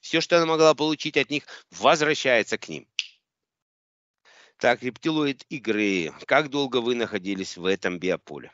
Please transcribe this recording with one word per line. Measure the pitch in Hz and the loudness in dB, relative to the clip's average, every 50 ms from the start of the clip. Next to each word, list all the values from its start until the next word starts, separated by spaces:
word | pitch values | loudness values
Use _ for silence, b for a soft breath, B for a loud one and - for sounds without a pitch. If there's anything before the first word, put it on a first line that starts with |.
Всё, | _ - - 160 | _ -2 -2 -2
что | 160 - 175 | 0 4 4
она | 170 165 | 4 4
могла | 160 160 156 160 160 151 | 4 2 4 6 6 6
получить | 127 151 156 156 143 - 160 147 | 4 2 -2 -2 -2 -4 -2 0
от | 151 135 _ | 0 0 _
них, | 147 147 - B B B B B | -2 -6 -6 B B B B B
возвращается | - - 98 131 160 160 151 151 156 - - 139 127 117 104 - - 107 | -14 0 4 4 4 4 4 0 0 0 2 2 2 2 2 0 -4 -8
к | - - | -6 -8
ним. | 80 71 60 _ _ - - - _ _ _ _ _ _ _ _ _ _ _ _ _ _ _ _ _ _ _ _ _ _ _ b b b b b b | -12 -12 -12 _ _ -10 -10 -10 _ _ _ _ _ _ _ _ _ _ _ _ _ _ _ _ _ _ _ _ _ _ _ b b b b b b
Так, | _ - 123 120 117 123 | _ 2 2 2 2 -2
рептилоид | 127 117 - - 165 160 156 151 143 135 123 - _ | -8 -8 -4 -4 -2 0 0 0 0 -2 _ -10 _
игры. | 165 147 107 107 107 104 107 101 98 92 82 78 67 - - | -12 -10 -4 -2 0 0 2 2 0 0 -2 -4 -8 -12 -2
Как | - 127 139 156 143 | 2 2 2 2 2
долго | 127 143 143 135 120 123 | -2 -4 -4 0 -2 -2
вы | 117 120 123 | 0 0 -2
находились | 117 117 95 101 104 90 95 101 95 95 - - - | -2 -2 -4 -4 -6 -4 -4 -6 -6 -6 -10 -10 -6
в | 85 | -2
этом | 92 98 95 - 95 90 87 | -2 -2 0 0 -4 -4 -2
биополе? | 82 92 87 82 _ - 76 71 62 - | -2 -2 -2 -2 _ -12 -16 -16 -16 -18